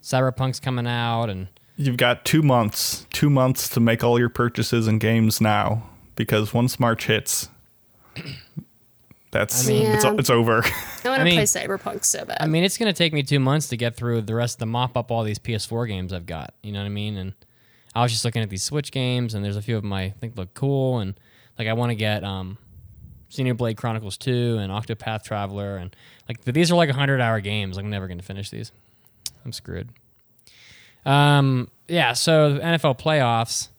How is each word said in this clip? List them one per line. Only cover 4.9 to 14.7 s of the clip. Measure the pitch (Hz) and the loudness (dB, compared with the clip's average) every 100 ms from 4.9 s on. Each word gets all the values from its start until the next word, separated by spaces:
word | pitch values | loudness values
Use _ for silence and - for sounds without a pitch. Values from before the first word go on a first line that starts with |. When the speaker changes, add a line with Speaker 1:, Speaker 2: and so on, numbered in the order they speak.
| 110 | 2
Speaker 2:
games | 110 113 110 - | 2 4 2 4
now, | 110 104 104 110 - - - - | 4 4 2 -2 -6 -20 -18 -8
because | 113 107 107 | 0 0 2
once | 117 123 - | 0 0 0
March | 120 113 - | 0 0 0
hits, | 110 - - - _ _ _ _ _ _ - 147 - - - - _ _ _ _ _ _ - | 0 0 -6 -6 _ _ _ _ _ _ -16 -16 -18 -16 -18 -18 _ _ _ _ _ _ -4
that's, | - - 214 | -2 0 2
Speaker 1:
I | |
mean, | 214 - | 2 4
Speaker 2:
it's, | 214 | 4
Speaker 3:
Yeah. | 294 214 | 2 2
Speaker 2:
it's | 131 | 2
over. | 117 117 113 | 4 4 2
<laughs> | - - - - 247 | 2 -4 -10 -8 -2
Speaker 3:
I | |
wanna | 269 | 2
Speaker 1:
I | |
mean, | 175 175 | 4 4
Speaker 3:
play | |
Cyberpunk | 208 - - 196 - - - | 2 -2 -4 -6 -6 -4 -2
so | - - | -2 -6
bad. | - | -4
Speaker 1:
I | 156 | 0
mean, | 160 | 2
it's | 190 - | 0 0
gonna | 226 | -2
take | 170 170 | 2 0
me | 151 | 0
two | 139 143 | 0 2
months | 131 151 - | 4 2 0
to | 117 | -2
get | 117 117 | -4 -2
through | 120 117 | -2 -2
the | 107 113 | 0 -2
rest | 120 - | -2 -4
of | |
the | |
mop | 113 | -4